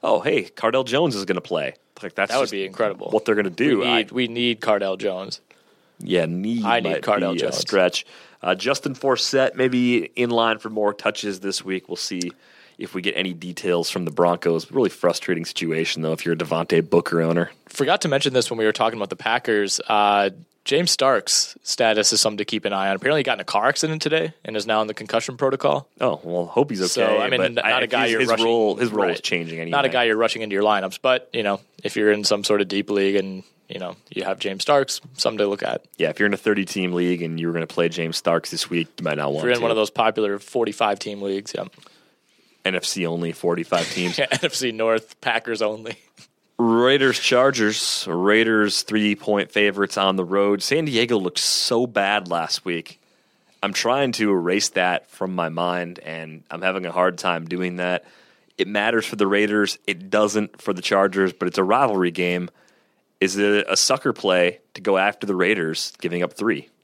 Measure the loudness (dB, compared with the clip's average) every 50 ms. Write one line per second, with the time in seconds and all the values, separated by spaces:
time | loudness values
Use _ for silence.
0 | 2 2 0 2 2 2 0 0 -2 -4 _ -4 -2 0 0 0 0 0 0 2
1 | 2 2 0 -2 -2 -2 -2 -4 -2 -4 -4 -2 -2 -4 -8 _ _ _ _ -14
2 | -14 -12 -4 -4 -4 -2 0 -2 -2 -2 -4 -6 -6 -8 -4 -2 -2 -2 -2 -6
3 | -8 -2 -2 0 2 2 2 2 2 -2 0 0 2 2 2 2 2 0 0 0
4 | -2 -2 -2 -4 -4 -2 -2 -2 0 0 -2 -2 0 2 2 2 2 -2 -4 -2
5 | -2 -4 -4 -4 -8 -10 -12 -14 _ _ -20 _ _ _ _ _ _ _ _ _
6 | -4 0 0 2 2 0 -2 -4 -2 -2 -2 -2 0 2 2 2 2 0 -2 -2
7 | 0 0 2 2 2 0 0 0 -2 -2 -2 -4 -4 2 4 4 4 4 2 0
8 | -8 -8 -18 -20 -20 -20 -20 _ -2 -2 -2 0 0 -2 -2 -2 -2 -6 -6 -2
9 | 2 2 2 2 0 0 2 2 2 2 2 0 0 2 2 2 2 4 2 2
10 | 0 -2 _ -2 -2 0 2 2 2 2 0 -2 -4 -8 -4 0 0 0 0 0
11 | -4 -4 -4 -2 -6 -6 -6 -4 -6 -6 -6 -6 -4 -4 -6 -6 -6 -8 -10 -8
12 | -8 -8 -4 -4 -4 -6 -6 _ _ _ -20 -20 -20 -20 _ _ -14 -8 -8 -6
13 | -4 -4 -4 -2 -4 -4 -4 -8 -10 -12 -12 -6 -2 0 0 0 0 -2 -4 -4
14 | -4 -6 0 2 2 2 2 2 0 0 0 0 -2 -4 -2 0 0 0 -2 0
15 | 0 0 0 0 -2 -4 -4 -4 -4 -6 -8 -6 -4 -4 -2 -2 -2 -4 -4 -4
16 | -2 -2 -2 -2 -2 -4 -2 -2 -2 -2 -2 -2 0 2 2 0 2 4 2 2
17 | 2 2 -2 0 0 2 2 0 0 -2 -6 _ _ -16 -6 -4 0 0 0 0
18 | 0 0 0 0 0 2 0 0 0 0 -2 0 0 0 2 2 0 0 0 -2
19 | -6 -6 -8 -6 -2 -2 -2 0 0 0 0 0 0 0 -2 -6 -2 0 2 4
20 | 4 6 6 4 4 2 0 -6 -20 _ _ _ _ 0 0 0 2 0 0 2
21 | 2 2 2 2 0 0 0 0 0 -2 -6 -14 _ -8 -2 0 2 2 4 4
22 | 2 2 2 2 2 0 0 -2 -4 -4 -4 -4 -2 -2 -2 0 0 0 -2 0
23 | 0 2 2 2 2 0 -2 -4 -4 -2 -2 2 2 2 0 2 -2 -2 -2 -2
24 | -2 0 0 0 -2 -2 -6 _ _ -6 -6 -6 -2 0 0 0 0 0 -4 -10
25 | -8 -2 -2 -2 -2 -2 -6 -2 0 0 0 2 2 2 2 2 -2 _ _ _
26 | -2 -2 -2 -2 -6 -4 -4 -4 -4 0 2 0 2 2 0 -2 -2 0 2 2
27 | 2 4 4 2 2 2 2 2 2 2 0 0 0 2 2 2 0 0 0 2
28 | 2 2 2 2 2 2 2 2 4 2 4 4 4 2 2 2 0 0 2 2
29 | 0 0 0 -2 -4 -2 -2 -2 -2 -4 -8 -8 -6 -2 0 0 0 2 2 2
30 | 2 2 2 2 2 0 0 -2 -6 -4 0 2 4 4 4 2 0 -4 -8 -2
31 | 0 2 2 2 0 -4 -4 -2 0 0 0 -2 -4 _ _ -8 -8 -6 -2 2
32 | 4 4 4 4 2 0 0 0 2 0 2 2 2 0 0 -4 -2 0 0 2
33 | 2 2 2 0 0 -2 -8 -12 -14 _ _ _ _ _ -12 -10 -10 -10 -12 _
34 | _ _ -10 -8 -6 -6 -6 -4 -6 -8 -6 -6 -2 2 2 2 2 0 -6 -10
35 | _ -14 -8 -2 -2 -2 0 0 0 0 0 -2 -4 -6 -6 -6 _ _ -6 _
36 | -2 -2 0 0 0 0 0 0 0 0 0 0 0 -4 -2 -4 -2 -2 0 0
37 | 0 0 0 -2 -2 -6 -6 -4 -4 -2 -2 -4 -4 -6 -2 0 0 0 0 -2
38 | -6 -4 -6 -4 0 0 0 0 0 -4 -6 -6 -6 -2 -2 -2 -2 -4 _ -6
39 | -4 -4 -2 -2 -2 -2 -2 0 0 0 0 2 2 0 2 2 0 -2 _ 0
40 | 0 0 2 0 -2 -2 -2 -4 -8 -6 -2 -2 -2 -2 0 0 0 0 0 -2
41 | -6 -10 -10 -6 -4 -4 -4 -4 -6 -8 -8 -8 -10 -10 _ -20 -20 -20 _ _
42 | _ _ _ _ _ _ _ _ _ _ _ _ _ -2 -2 -2 -4 -4 -4 -2
43 | -2 -2 -2 -2 -4 -6 -6 -4 -2 -2 -2 -2 -2 -2 -2 -2 -2 -2 -4 -4
44 | -4 -2 -2 -2 -2 -2 -2 -2 -2 -4 -4 -2 -4 -4 -2 -2 0 0 0 0
45 | -2 -6 -20 _ -4 -2 -2 -2 -2 -4 -4 -2 -2 -2 -2 -4 -10 -14 -14 -14
46 | _ _ _ _ -20 _ _ _ _ _ _ _ 2 4 6 6 6 6 6 6
47 | 4 4 2 2 0 2 4 6 4 4 4 4 0 0 0 0 -4 -4 -4 -4
48 | -4 -4 -2 0 2 4 4 4 4 4 4 4 2 2 0 -2 -4 0 0 2
49 | 2 2 0 -2 0 0 0 0 0 0 0 2 2 2 2 2 -2 -2 0 2
50 | 2 2 2 2 -2 0 2 2 2 2 2 0 0 0 0 0 0 0 0 0
51 | 0 2 0 0 0 -2 -4 -2 -2 -2 0 -2 0 0 0 0 0 0 0 0
52 | 0 2 0 0 -2 -2 -4 -4 -2 -4 -6 -6 _ -4 -6 -6 -6 -10 -18 _
53 | _ _ _ _ _ _ _ _ _ _ _ _ -6 -4 -4 -2 0 0 2 2
54 | 0 0 0 0 2 2 2 2 2 0 0 0 0 -2 -2 0 0 2 0 -2
55 | -4 _ -10 -8 -6 -6 -2 -2 -4 -2 -2 -2 -2 -2 -2 -2 -4 -6 -10 -14
56 | -14 -12 -12 -12 -12 -14 -16 -18 _ _ -12 -4 -4 -2 -2 -2 -6 -4 0 2
57 | 2 0 0 0 -2 -2 -2 -2 -4 -6 -6 -4 -4 -4 -4 -4 -4 -2 -2 -4
58 | -6 -10 -20 _ _ _ _ _ _ _ _ -4 -4 -2 0 0 0 2 0 0
59 | -2 -2 -2 0 2 2 4 4 4 4 4 2 2 2 0 -6 _ -6 -6 -6
60 | -6 -2 2 2 2 2 2 0 -2 -2 _ -10 -4 -4 -4 -4 -2 0 2 4
61 | 4 4 4 2 2 2 0 _ -4 -2 0 0 2 2 4 4 4 2 2 2
62 | 0 0 0 0 -2 0 0 -2 -4 -6 _ _ _ _ _ _ _ _ _ _
63 | _ _ _ _ 0 0 2 2 2 4 4 2 2 2 0 0 2 2 0 0
64 | 0 -2 -2 0 0 2 4 4 4 2 2 -4 _ _ _ -8 -2 0 2 4
65 | 4 2 0 -2 -4 -2 0 2 2 2 2 2 0 -4 -4 -4 -6 -8 -10 _
66 | -6 -4 -2 -2 -2 -4 -4 -4 -2 -2 -2 -2 -4 _ _ _